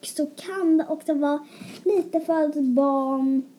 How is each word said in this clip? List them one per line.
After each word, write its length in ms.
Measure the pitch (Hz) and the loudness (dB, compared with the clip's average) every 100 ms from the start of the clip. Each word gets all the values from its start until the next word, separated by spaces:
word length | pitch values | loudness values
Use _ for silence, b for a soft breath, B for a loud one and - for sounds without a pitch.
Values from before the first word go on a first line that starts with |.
så 240 | - - 294 | -10 -6 -6
kan 500 | - 370 381 339 320 | -6 -8 -2 2 4
det 100 | - | 2
också 260 | 311 - | -4 -2
vara 320 | 294 285 294 294 B B B | 0 0 -2 -6 B B B
lite 360 | 359 403 - 330 | 0 0 0 -2
för 240 | 320 320 | 0 2
att 100 | 302 | 0
barn, 880 | 302 269 247 277 277 269 269 269 269 - | 0 2 2 2 2 0 0 0 0 -2